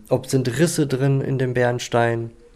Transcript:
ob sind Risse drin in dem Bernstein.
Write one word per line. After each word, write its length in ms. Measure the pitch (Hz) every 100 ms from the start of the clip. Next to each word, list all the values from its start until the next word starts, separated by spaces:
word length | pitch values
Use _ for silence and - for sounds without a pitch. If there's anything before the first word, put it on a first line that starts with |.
| -
ob 160 | 131 -
sind 300 | 135 123 120
Risse 280 | 170 - 143
drin 340 | 127 139 135
in 160 | 139 135
dem 160 | 131
Bernstein. 800 | 123 123 123 - 120 117 117 113 - -